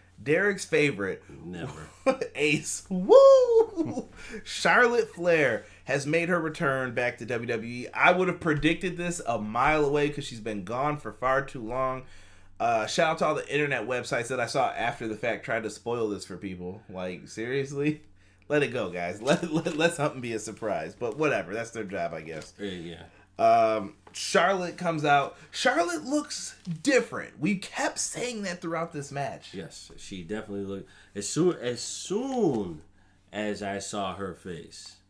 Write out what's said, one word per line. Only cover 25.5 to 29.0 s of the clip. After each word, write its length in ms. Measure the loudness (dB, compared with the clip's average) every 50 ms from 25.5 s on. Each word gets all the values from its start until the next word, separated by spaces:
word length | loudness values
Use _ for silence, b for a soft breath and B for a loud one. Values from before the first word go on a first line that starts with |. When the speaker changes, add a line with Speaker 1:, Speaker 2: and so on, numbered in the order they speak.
Speaker 1:
Charlotte 520 | B 0 2 2 4 4 2 0 0 -4 -4
looks 520 | -2 -2 -2 -2 -2 -8 -10 -10 -10 -14 -12 -10 -8 -8 -4
different. 560 | 2 4 4 4 2 0 -6 -10 -10 -10 -8 -2
We 160 | 0 0 0
kept 420 | -2 -4 -6 -4 -2 -2 -2 -2 -4
saying 420 | -6 -6 -4 -4 -4 -4 -4 -6
that 180 | -6 -8 -8 -6
throughout 320 | -6 -6 -4 -4 -4 -6
this 180 | -8 -10